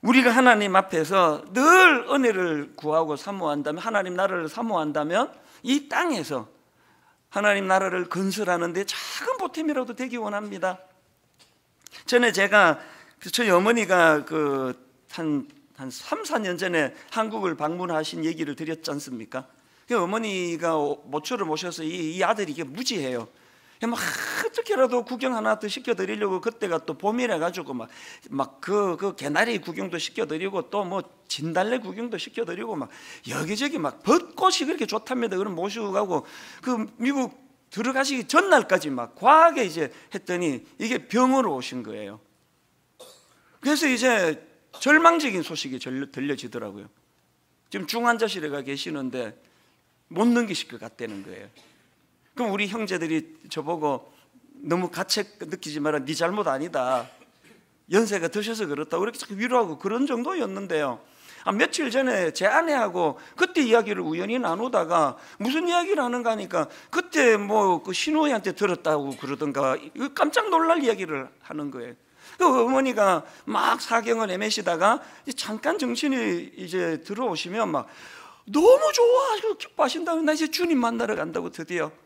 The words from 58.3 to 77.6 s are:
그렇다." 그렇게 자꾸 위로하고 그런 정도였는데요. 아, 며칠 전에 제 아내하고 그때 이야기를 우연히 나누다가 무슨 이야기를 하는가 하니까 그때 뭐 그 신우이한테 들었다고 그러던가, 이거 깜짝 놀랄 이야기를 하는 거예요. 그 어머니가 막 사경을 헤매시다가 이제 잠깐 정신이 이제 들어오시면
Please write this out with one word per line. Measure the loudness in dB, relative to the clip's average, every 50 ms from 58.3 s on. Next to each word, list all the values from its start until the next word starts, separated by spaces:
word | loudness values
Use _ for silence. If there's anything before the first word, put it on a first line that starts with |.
| -2 -2 -4 -4 -4 -4 -4
그렇다." | -4 -4 -4 -4 -4 -2 -2
그렇게 | -2 -2 -4 -6
자꾸 | -12 -12 -8 -6
위로하고 | -4 2 2 2 2 2 -2 -6
그런 | -6 -4 -2 0 0
정도였는데요. | 0 0 -2 -2 -4 -2 -2 -2 -4 -4 -6 -6 -2 -2 0 0 -2 -4 -6 -12 _ _ _ -20 -20 -20 -6 -4
아, | -2 2
며칠 | 2 2 0 0 -2 -4 0
전에 | 0 0 2 2 2 2 0 0 -2
제 | 0 0
아내하고 | 2 4 4 2 2 2 0 0 0 0 0 0 0 0 -4 -12 -20 -2
그때 | -2 -2 0 2 2 4
이야기를 | 6 6 4 4 4 -2 -4 -2
우연히 | -4 -4 -4 -4 -2 -2 -2
나누다가 | 0 -2 -2 -2 -4 0 0 0 0 2 2 2 2 2 0 -4 -16 -20 -12 -6
무슨 | -4 -2 -2 0 0 2
이야기를 | 2 2 2 2 0 0 0
하는가 | -2 -2 -2 0 0 -2
하니까 | -2 -4 -4 -2 -2 -2 -2 -6 -20 -16 -6
그때 | -4 -4 -4 -2 0 4 6 6 6
뭐 | 4 2 2 2 4 4 4 4 2 0
그 | -4 -6
신우이한테 | -4 -2 0 2 2 2 2 2 0 -2 -4 -4
들었다고 | 0 0 0 0 0 0 0 0 0 0 -4 -8 -8
그러던가, | -6 -8 -6 -4 -4 -4 -2 0 0 0 0
이거 | -2 -4 -12 -8 -8 -8 -6 0
깜짝 | 0 0 2 2 0 0 2
놀랄 | 2 2 4 4 2 2 4
이야기를 | 0 0 0 -2 -6 -6 -6 -8 -10 _ _ _
하는 | -12 -10 -8 -8 -8
거예요. | -8 -10 -12 -12 -14 _ _ _ _ _ -20 -20 -4 2
그 | 4 4 6 4 4
어머니가 | 4 4 2 2 2 2 4 4 4 4 2 0 -6 -20 -20 -12
막 | -4 -2 0 2 2 0 0
사경을 | -2 0 0 0 2 0 0 0 0 -2
헤매시다가 | -2 -2 -2 -2 -2 -2 -2 -2 0 4 4 4 4 2 -2 -12 -20 -18 _
이제 | -10 -8
잠깐 | -8 -6 -8 -8 -4 -2 -2 -2 0
정신이 | -2 -2 -2 -2 0 0 0 0 0 0 -2 -2 -6 -10 -14
이제 | -14 -12 -6 -4 -2 -2 0 -2 -4 -6
들어오시면 | -8 -6 -4 -4 -4 -2 -4 -6 -6 -4 -2